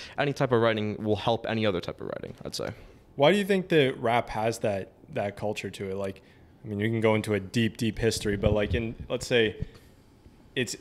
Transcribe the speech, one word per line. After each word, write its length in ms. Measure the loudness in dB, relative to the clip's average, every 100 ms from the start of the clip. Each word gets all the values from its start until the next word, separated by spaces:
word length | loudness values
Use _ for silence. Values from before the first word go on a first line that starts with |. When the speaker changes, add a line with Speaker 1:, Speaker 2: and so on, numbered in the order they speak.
| -8 -4
Speaker 1:
any 160 | -2
type 180 | 0 2
of 100 | 4
writing 340 | 4 2 -2 -2
will 140 | -2 0
help 280 | 0 -2 0
any 180 | 0 0
other 140 | 0
type 200 | -4 -8
of 60 | -8
writing, 260 | -8 -10 -12
I'd 120 | -10 -8
say. 140 | -8 -8 -16 -20 -10 2
Speaker 2:
Why 140 | 4
do 60 | 4
you 60 | 2
think 220 | 0 2
that 300 | 4 4 2
rap 300 | 0 2 0
has 300 | -2 -2 0
that, 340 | -2 -2 -6 -14 -10
that 220 | -4 -4 -4
culture 340 | -6 -4 -6
to 220 | -8 -8
it? 40 | -6
Like, 260 | -6 -8 -16 -20 -20 -16
I 40 | -8
mean, 100 | -2
you 80 | 0
can 120 | 4
go 120 | 4
into 200 | 4 2 -2
a 40 |
deep, 380 | 0 0 0 0
deep 220 | -4 0
history, 360 | 0 0 0 2
but, 140 | 2
like, 200 | 2 2
in, 220 | 0 -2 -6 -6
let's 180 | -6 2
say, 300 | 4 4 2 -10 -12 -20 -20 -20 -20 -20 -20 -10 -4
it's, 200 | -4 -4